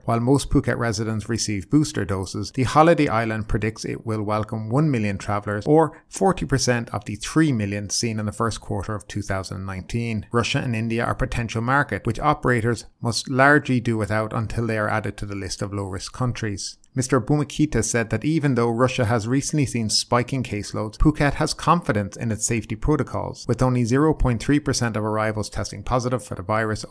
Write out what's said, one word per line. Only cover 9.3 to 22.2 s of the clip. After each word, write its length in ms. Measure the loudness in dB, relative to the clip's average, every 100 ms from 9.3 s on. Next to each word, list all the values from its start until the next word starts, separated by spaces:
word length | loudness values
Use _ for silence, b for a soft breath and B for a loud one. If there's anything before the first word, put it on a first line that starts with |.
| -6 -6 -8 -8
nineteen. 640 | -10 -6 -4 -2 -4 -2
Russia 280 | 0 0 0
and 160 | 0 -2
India 280 | 0 0
are 120 | -2 -2
potential 460 | -2 -2 -2 -2
market, 440 | 2 2 2 -2 -2
which 140 | 0
operators 640 | 0 0 2 2 2 -2 -6 _
must 280 | -4 -4 -2
largely 500 | 4 6 6 4 0
do 180 | 2 -2
without 360 | 0 0 -2
until 340 | -2 -2 -2 -2
they 100 | 0
are 120 | 0
added 280 | 0 -4 -6
to 80 | -8
the 100 | -8
list 260 | -8 -6
of 120 | -4
low-risk 400 | -4 -4 -6 -10
countries. 640 | -4 -2 -2 -4 -6 -8 -14 _ -4
Mister 260 | 2 2
Bhumikita 640 | 2 0 0 0 2 2
said 260 | 0 0 0
that 160 | 0 0
even 300 | 0 2 2
though 140 | 2
Russia 360 | 4 2 2 0
has 220 | 0 2
recently 380 | -2 0 0 0
seen 260 | 0 0
spiking 500 | 0 2 0 0 -2
caseloads, 560 | -4 -6 -6 -6 -6 4
Phuket 380 | 4 4 0 0
has 180 | -2
confidence 640 | -2 2 2 2 -2 -2
in 140 | -4